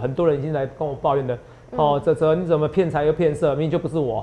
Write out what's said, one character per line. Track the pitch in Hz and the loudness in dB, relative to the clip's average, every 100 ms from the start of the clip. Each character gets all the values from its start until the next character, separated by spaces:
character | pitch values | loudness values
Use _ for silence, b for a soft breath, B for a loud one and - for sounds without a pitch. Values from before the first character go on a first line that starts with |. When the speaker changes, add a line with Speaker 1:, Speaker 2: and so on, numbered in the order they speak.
Speaker 1:
很 | 123 | -4
多 | 135 170 | 0 0
人 | 143 | 0
已 | |
经 | 147 | -2
来 | 151 135 | -4 -4
跟 | - 156 | -6 -6
我 | 131 | -2
抱 | 160 139 | 0 0
怨 | 127 | -2
了， | 120 B B B | -6 B B B
Speaker 2:
嗯。 | - | 0
Speaker 1:
哦 | 151 143 | 2 2
，“哲 | 143 156 | 2 2
哲， | 156 | 2
你 | 160 180 | 2 2
怎 | 160 | 0
么 | 151 | 2
骗 | 147 175 | 0 0
财 | 151 | 2
又 | 147 | 0
骗 | 156 170 | 2 0
色？ | - 156 | 2 0
明 | 139 | 0
明 | 156 | 0
就 | 165 | 0
不 | 170 | -2
是 | 160 | -2
我。” | 139 110 | -2 -2